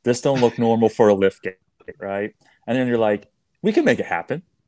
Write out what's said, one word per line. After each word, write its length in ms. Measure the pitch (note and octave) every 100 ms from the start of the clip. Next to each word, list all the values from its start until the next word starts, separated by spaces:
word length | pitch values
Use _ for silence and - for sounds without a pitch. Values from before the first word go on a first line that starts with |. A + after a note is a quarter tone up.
This 180 | A#2+ A#2+
don't 200 | C#3+ C3+
look 180 | A#2 -
normal 300 | A#2 A2+ A2
for 200 | - G#2+
a 60 |
lift 280 | G2 G2 -
gate," 140 | F#2 F#2 _ _ - -
right? 340 | G2 G2 G#2 - _ _ -
And 100 | B2+
then 120 | B2+
you're 100 | A#2
like, 280 | A2 G#2 - _ _ _
"We 100 | G3+
can 120 | C4+
make 160 | C#4 A2
it 60 | -
happen. 360 | E2+ - D3 - _